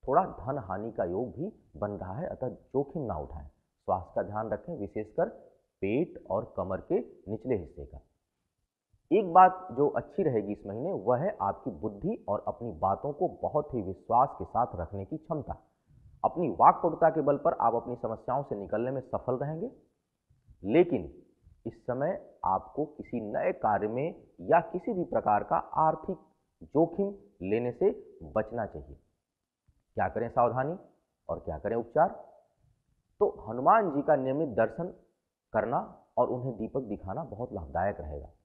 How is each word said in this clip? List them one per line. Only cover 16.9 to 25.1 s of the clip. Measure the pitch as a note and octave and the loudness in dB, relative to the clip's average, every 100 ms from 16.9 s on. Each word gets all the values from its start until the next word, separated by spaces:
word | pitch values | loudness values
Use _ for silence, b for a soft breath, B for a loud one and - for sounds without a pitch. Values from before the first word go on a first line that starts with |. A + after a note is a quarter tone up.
| E3 E3 | 4 4
के | D#3 | 4
बल | C#3+ C#3+ | 2 2
पर | E3 | 2
आप | - A#2 A#2 | 2 2 2
अपनी | B2 A#2+ | -2 -6
समस्याओं | A2+ A2 - C3 | -4 -6 -2 -2
से | C#3+ G#2 | -2 -6
निकलने | F#2+ G#2+ B2 | -2 -2 -2
में | C3+ | -4
सफल | B2+ G#2 - | -4 -6 -2
रहेंगे, | B2+ C#3 D#3+ A#3 - _ _ _ _ _ _ _ - | -2 -2 -4 -8 -10 _ _ _ _ _ _ _ -10
लेकिन | F#2+ C#3 F3 A#2+ D2+ - - _ - _ A2+ | 4 6 6 4 -4 -14 -20 _ -20 _ -12
इस | - | -8
समय | - B2+ D3+ - - - - | -6 -2 -2 -2 -8 -4 0
आपको | F#2+ - - D3+ | 0 -2 -6 -6
किसी | - - A#2+ | -6 -8 -6
नए | G#2 C3+ F3+ | -4 -2 -2
कार्य | F#3 A2 G2+ G#2+ | 0 0 0 0
में | A#2+ D#3 - - _ | -2 -4 -6 -20 _
या | F2 E3+ | 2 4
किसी | - F3+ - | 4 -6 -4
भी | G3 | -4
प्रकार | E3 | 0